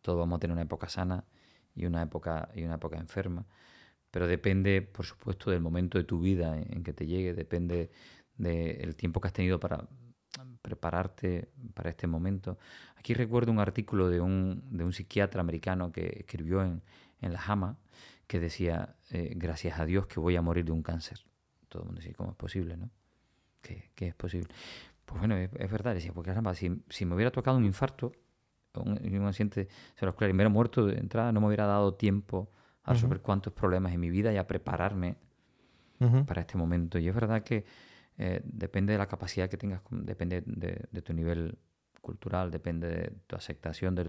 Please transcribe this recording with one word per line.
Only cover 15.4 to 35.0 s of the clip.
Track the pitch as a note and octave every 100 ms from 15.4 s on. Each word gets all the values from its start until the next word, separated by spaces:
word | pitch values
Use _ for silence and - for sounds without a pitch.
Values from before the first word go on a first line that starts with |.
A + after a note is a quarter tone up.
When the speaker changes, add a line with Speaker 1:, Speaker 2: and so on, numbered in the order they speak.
Speaker 1:
americano | F2 E2 - F#2 F2
que | E2+ E2+ -
escribió | - - D#2+ F#2+
en, | F#2 E2+ - - - _
en | F#2
La | F2+
Jama, | - G#2 F#2+ - _ - - - -
que | F2+
decía, | E2+ - E2+ E2 F#2+ - _
eh, | F2+ E2 F2
"Gracias | E2 D#2+ F2 D2+
a |
Dios | D#2+ F#2+ G2
que | -
voy | E2+ F2
a |
morir | E2+ E2+
de | E2
un | D#2+
cáncer". | D#2 E2 - - - _ _ _ _
Todo | -
el | E2+
mundo | F2
dice, | E2+
"¿Cómo | - F2+
es | F#2
posible, | - F#2+ E2+ E2+
no? | F2+ - _ _ _ _ _ _
¿Qué, | - - -
qué | - F2+
es |
posible?". | - F2 F2 D#2+ - - - - _
Pues | - G#2
bueno, | G#2 G2
es, | F#2 -
es | F#2+
verdad, | G#2+ A#2+
decía, | F#2 F2
"Porque | E2+ E2+
caramba, | G2+ G#2+
si, | F2+ F2+ F2+ -
si | -
me | F2
hubiera | F2 A#2+
tocado | B2+ B2 C3
un | G#2
infarto, | F#2+ C3+ - A#2+ - _ _ _ _ _
un, | - -
un | G#2 - G2 G2+
accidente | F#2+ G#2 G2 G2 - - -
cerebrovascular | F#2+ - G2+
y |
me | F#2
hubiera | G#2+
muerto | G#2+ A#2 - G2+
de | -
entrada, | G2 A2+ A#2
no | G#2+
me | G#2
hubiera | G#2+ G#2
dado | G2+ G2+
tiempo | F#2+ G#2+ G2+ - F#2+ G#2 - _ _
a | -
Speaker 2:
Ujú. |
Speaker 1:
resolver | A#2 A#2+ F#2+
cuantos | - G2 G2
problemas | - F#2+ F2+ F#2
en | F2
mi | E2+
vida | F2+ A2
y | G2+
a | F#2
prepararme | A2 - E2+ F#2 G2